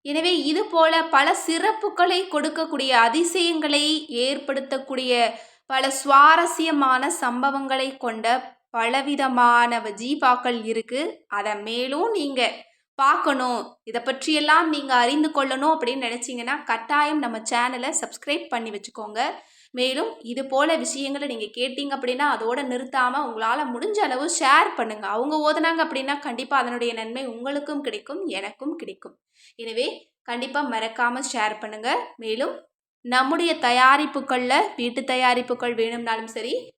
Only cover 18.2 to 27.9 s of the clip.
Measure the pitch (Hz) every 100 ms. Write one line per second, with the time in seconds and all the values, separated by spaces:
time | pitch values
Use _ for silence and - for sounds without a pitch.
18.2 | - 302 - 240 226 202 202 - 214 214
19.2 | 277 392 - _ _ 247 254 269 440 -
20.2 | 226 240 269 262 302 320 247 277 277 277
21.2 | 285 226 214 - 254 247 285 269 247 254
22.2 | 285 233 226 247 269 247 262 277 247 269
23.2 | 269 220 220 254 285 240 349 415 370 254
24.2 | 302 339 285 294 381 - 226 214 202 214
25.2 | 269 311 302 311 330 330 320 269 262 285
26.2 | 285 233 262 277 240 240 240 226 220 247
27.2 | 262 226 247 285 285 285 277